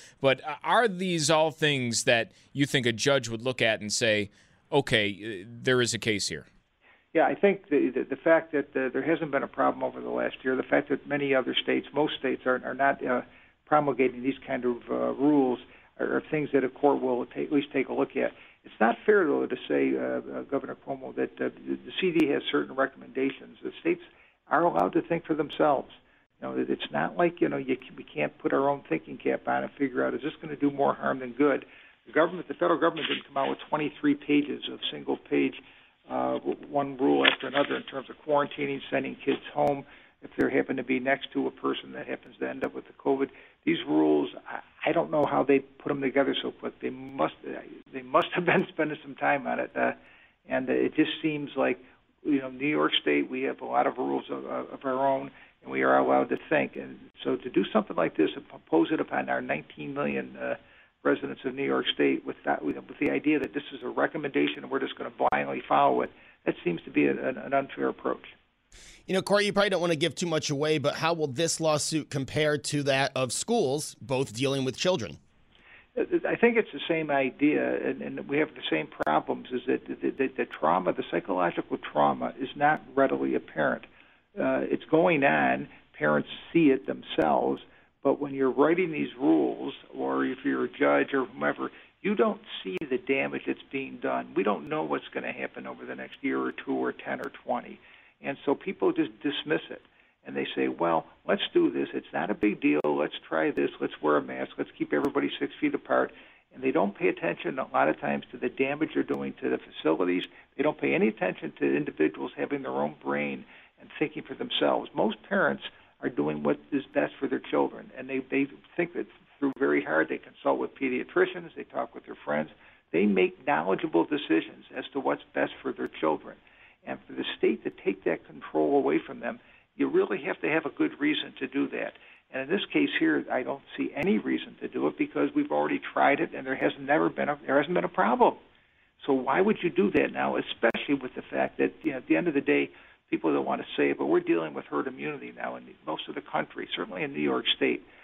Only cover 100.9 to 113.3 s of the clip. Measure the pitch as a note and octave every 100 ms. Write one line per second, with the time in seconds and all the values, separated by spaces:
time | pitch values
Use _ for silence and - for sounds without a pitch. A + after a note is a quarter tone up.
100.9 | E2 - - - G#2 - - - - C#2
101.9 | - - C#3+ E2+ G#2 G#2+ F2+ - - -
102.9 | C#3+ D#3+ - - D#3+ D#3 C#3+ C#3 - C#3
103.9 | - D3+ D3+ C3+ C3 C3 - C#3+ - D#3+
104.9 | D3 C#3 C3 C#3+ - - - D3 C#3 -
105.9 | C3 B2+ - - - _ - C3 C#3+ G3
106.9 | G3+ F3+ F3+ E3 E3 F3 C#3 C3 B2+ C#3+
107.9 | D3+ C#3+ C#3+ - B2+ B2 B2 C3+ D3 D#3
108.9 | C#3 C3 C#3 C#3 B2+ C3 B2+ - - D3+
109.9 | D#3 F2+ F2+ - - - - D#3 D3+ C#3
110.9 | C#3+ G#3+ G#3 F3+ D#3+ D#3+ C#3+ C#3+ C#3 C#3+
111.9 | C#3 D#3 C#3 C3+ - C#3+ C#3+ C3 C3 D3+
112.9 | D3 C#3 C#3+ D3